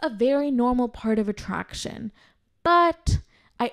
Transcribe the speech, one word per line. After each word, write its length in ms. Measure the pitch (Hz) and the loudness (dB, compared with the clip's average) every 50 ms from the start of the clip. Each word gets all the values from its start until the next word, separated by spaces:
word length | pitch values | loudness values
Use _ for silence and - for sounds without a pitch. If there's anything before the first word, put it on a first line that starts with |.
a 100 | 320 302 | -6 -4
very 400 | 220 196 233 262 277 285 285 294 | -2 0 2 2 2 2 0 0
normal 380 | 269 240 240 247 247 247 247 233 | 0 2 2 2 2 2 0 -2
part 300 | - - - 220 220 220 | -4 -4 -2 0 0 0
of 100 | 208 208 | 0 -2
attraction. 840 | 208 - - - - 165 - - - - - - - - 226 208 - _ _ _ _ _ _ _ _ _ - | -4 -6 -8 -8 -6 -8 -8 -10 -10 -12 -10 -10 -10 -10 -12 -12 -12 _ _ _ _ _ _ _ _ _ 0
But 540 | 339 349 349 339 339 330 - - - - - - _ _ _ _ _ _ - | 2 4 4 4 4 2 -2 -2 0 0 0 0 _ _ _ _ _ _ -6
I 140 | 240 233 | -6 -6